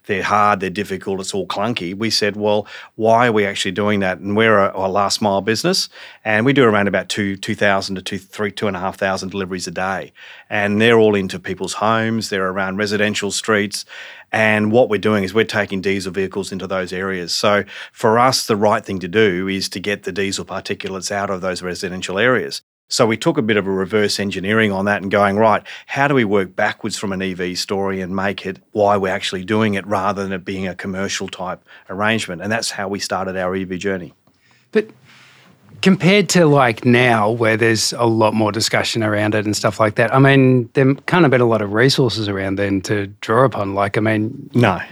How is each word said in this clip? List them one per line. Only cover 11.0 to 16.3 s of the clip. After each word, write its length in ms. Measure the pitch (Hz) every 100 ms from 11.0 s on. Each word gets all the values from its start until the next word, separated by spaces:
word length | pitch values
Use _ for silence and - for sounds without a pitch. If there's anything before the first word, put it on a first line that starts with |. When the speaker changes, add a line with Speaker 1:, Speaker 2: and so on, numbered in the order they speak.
| 107 101
Speaker 1:
into 240 | 92 90
people's 340 | - 92 90
homes, 560 | - 104 113 113 113 98
they're 180 | 98 95
around 300 | 92 95 95
residential 540 | 104 104 104 101 101
streets. 520 | - - 107 104 - - - - - -
And 400 | 110 110 107 107
what 180 | 117 117
we're 100 | 104
doing 240 | 104 107
is 100 | 95
we're 120 | 107 110
taking 340 | 110 101 98
diesel 300 | 98 98 92
vehicles 400 | 92 95